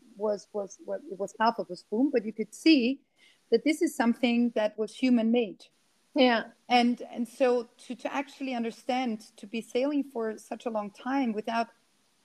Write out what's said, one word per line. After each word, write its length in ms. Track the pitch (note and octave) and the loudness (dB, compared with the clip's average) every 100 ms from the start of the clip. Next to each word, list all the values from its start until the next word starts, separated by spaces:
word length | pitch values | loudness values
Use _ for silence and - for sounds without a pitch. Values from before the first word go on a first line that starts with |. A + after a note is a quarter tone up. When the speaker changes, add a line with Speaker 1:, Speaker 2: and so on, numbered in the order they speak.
| _ - | _ -6
Speaker 1:
was, 320 | G#3+ G3+ - | -4 -4 -6
was, 260 | G#3 G3 - | -10 -10 -12
was, 160 | - G3 - | -10 -10 -10
it 60 | F3+ | -8
was 140 | G3 - | -8 0
half 200 | A3+ A3+ | 0 0
of 120 | F#3 | -6
a 60 | F3+ | -10
spoon, 340 | - G#3+ C#4+ | -6 0 2
but 120 | B3 | 0
you 80 | G#3 | -2
could 200 | G#3+ G#3+ | -8 -8
see 460 | - D#4+ D4+ A#3 C#4 _ _ _ _ - | 0 6 6 4 -2 _ _ _ _ 0
that 140 | A#3 | 2
this 180 | C#4+ C#4+ | 2 0
is 120 | E4 | 0
something 560 | - A#3 A#3 B3 A#3 A#3+ A#3 | 0 0 2 2 2 2 0
that 200 | G#3+ G#3+ | -2 -2
was 180 | G#3+ | -8
human-made. 680 | - B3+ A#3+ A3 A#3 G#3+ E3 - _ _ _ _ D4 | -2 2 4 4 2 0 -6 -20 _ _ _ _ 2
Speaker 2:
Yeah. 280 | B3+ A#3 - - - | 4 4 -2 -12 0
Speaker 1:
And, 340 | B3 A#3+ A#3+ - | 2 2 0 -6
and 160 | A#3 A#3+ | -8 -8
so 400 | - B3+ B3 A#3 _ - | 0 2 2 -2 _ -16
to, 80 | |
to 180 | A#3+ C#4+ | -10 -8
actually 420 | C#4+ C#4 - C4 | -6 -8 -10 -8
understand, 720 | B3 A#3 A3 - B3+ B3+ A3 - - | -6 -6 -8 -4 -2 -2 -6 -10 -20
to 100 | G3+ | -10
be 140 | A#3 | -10
sailing 420 | G#3+ B3 C4+ D4 | -4 -2 0 0
for 360 | C#4 A#3 A3+ A3 | -4 -4 -6 -6
such 280 | - A3+ B3 | -12 -10 -6
a 40 | |
long 200 | A3 G#3 | -6 -6
time 420 | - B3 C#4 B3 | -8 -4 -2 0
without 360 | G#3+ G#3+ A3+ A3+ _ _ _ _ _ | -2 -4 -4 -4 _ _ _ _ _